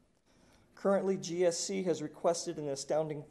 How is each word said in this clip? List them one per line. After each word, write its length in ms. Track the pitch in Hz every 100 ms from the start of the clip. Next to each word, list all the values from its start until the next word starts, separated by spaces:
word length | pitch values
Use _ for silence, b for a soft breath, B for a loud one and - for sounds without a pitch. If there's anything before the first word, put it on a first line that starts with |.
| _ _ b b b b b
Currently, 420 | - 196 196 190 190
G 280 | - 170 175
S 140 | 170
C 240 | - 190
has 180 | 185 143
requested 560 | 147 - 180 170 - 156
an 120 | 147
astounding 520 | 135 - 156 156 151 143